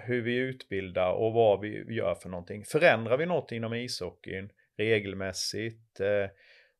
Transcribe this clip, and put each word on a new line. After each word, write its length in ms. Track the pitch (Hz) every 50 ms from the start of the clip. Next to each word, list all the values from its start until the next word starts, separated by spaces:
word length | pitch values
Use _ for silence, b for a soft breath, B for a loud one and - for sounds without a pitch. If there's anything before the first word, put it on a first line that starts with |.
| -
hur 160 | 117 123 123
vi 140 | 113 120 120
utbildar 760 | 123 131 131 127 131 - - 98 95 95 92 90 92 92 92
och 220 | 92 98 110 110 110
vad 260 | 117 117 107 98 92
vi 360 | 104 107 107 104 101 - 113
gör 200 | 113 - 90 85
för 140 | - - 90
någonting. 360 | 92 87 87 - 101 107 104
Förändrar 520 | - - 151 170 165 120 110 113 110 123 139
vi 80 | 165
något 260 | 180 175 143 123 -
inom 220 | 120 117 113 110 117
ishockeyn 760 | 117 123 117 - - 90 87 - _ - 95 92 95 98 101 _ _ _ _ _ -
regelmässigt, 1200 | 107 113 110 107 101 98 95 95 98 95 92 - - - - 104 110 113 113 113 _ _ _ -
eh, 300 | 98 101 104 101 98 98 b b b b b b b b b b